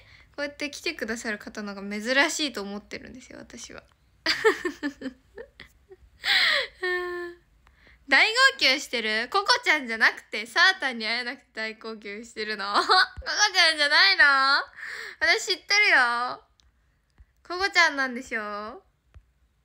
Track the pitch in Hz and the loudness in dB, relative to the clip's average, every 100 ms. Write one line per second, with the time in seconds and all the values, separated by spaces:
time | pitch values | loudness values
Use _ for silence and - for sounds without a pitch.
0 | - - _ - 285 285 294 - 349 320 | -12 -20 _ -8 -8 -6 -8 -6 -8 -8
1 | 214 226 240 208 - 220 208 196 196 208 | -8 -8 -8 -8 -10 -12 -10 -10 -10 -8
2 | 214 262 311 302 294 233 202 202 - - | -2 0 0 0 -6 -6 -10 -12 -12 -16
3 | - 254 - - - 233 - - _ _ | -16 -20 -20 -20 -18 -18 -18 -18 _ _
4 | _ _ 220 - 440 - 349 - 294 - | _ _ -6 2 2 2 -4 -6 -10 -8
5 | 269 - _ 403 494 - - _ _ 381 | -14 -14 _ -20 -20 -20 -20 _ _ -20
6 | _ _ - 698 622 587 494 - 359 359 | _ _ 0 2 2 0 -2 -6 -4 -4
7 | 359 349 349 349 _ _ _ _ _ _ | -4 -8 -10 -14 _ _ _ _ _ _
8 | - 269 403 466 539 523 285 269 - 240 | 2 4 4 6 4 4 2 2 -2 -4
9 | 220 214 240 392 403 480 381 311 247 226 | -2 -2 0 -2 2 2 2 0 0 2
10 | 262 - - 226 226 349 370 370 277 240 | 2 0 -10 -8 -4 2 4 2 -4 -4
11 | 220 240 240 269 _ - 220 220 226 220 | -4 -4 -6 -10 _ -10 -10 -10 -14 -14
12 | 214 202 233 - 214 208 202 214 370 381 | -12 -14 -14 -10 -8 -6 -2 0 4 2
13 | - - - 302 415 370 330 311 285 311 | 2 -4 -6 0 2 4 4 4 2 4
14 | 381 359 294 277 269 285 - - - - | 4 6 6 6 4 2 -2 -12 -14 -12
15 | - - 311 427 440 349 - 403 415 302 | -12 -2 2 2 0 -6 0 2 6 6
16 | 240 240 247 - _ _ _ _ _ _ | 4 0 -4 -8 _ _ _ _ _ _
17 | _ _ - _ - 359 392 370 330 277 | _ _ -20 _ -10 -4 0 4 4 2
18 | 269 240 262 226 214 208 214 349 _ _ | -4 -4 -8 -8 -6 -8 -10 -14 _ _
19 | _ - _ _ _ _ | _ -20 _ _ _ _